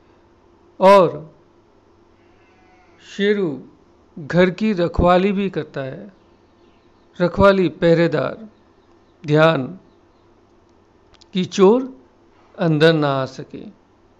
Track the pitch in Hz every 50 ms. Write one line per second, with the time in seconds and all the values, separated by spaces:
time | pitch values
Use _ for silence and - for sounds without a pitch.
0 | _ _ _ _ _ _ _ _ _ _ _ _ _ _ _ - 190 190 202 196
1 | 170 143 143 151 156 - _ _ _ _ _ _ _ _ _ _ _ _ _ _
2 | _ _ _ _ _ _ _ _ _ _ _ _ _ _ _ _ _ _ _ _
3 | - - - - 196 208 214 202 185 156 131 127 - - _ _ _ _ _ _
4 | _ _ - 185 147 123 151 175 185 185 185 - 214 220 202 175 170 160 - -
5 | 175 175 180 180 185 208 190 202 196 190 - 160 139 - - 147 135 131 143 165
6 | 202 202 - _ _ _ _ _ _ _ _ _ _ _ _ _ _ _ _ _
7 | _ _ _ - 175 170 - 196 196 196 196 190 180 147 - - 175 170 165 165
8 | 170 156 151 139 131 - - 226 220 - _ _ _ _ _ _ _ _ _ _
9 | _ _ _ _ - 143 147 156 160 165 160 139 127 151 185 - _ _ _ _
10 | _ _ _ _ _ _ _ _ _ _ _ _ _ _ _ _ _ _ _ _
11 | _ _ _ _ - _ - 185 180 - - 196 185 196 233 262 269 254 - -
12 | _ _ _ _ _ _ _ _ _ _ _ - 185 165 156 147 160 165 160 151
13 | 147 143 139 135 131 131 - 160 135 - - - - 214 - _ _ _ _ _
14 | _ _ _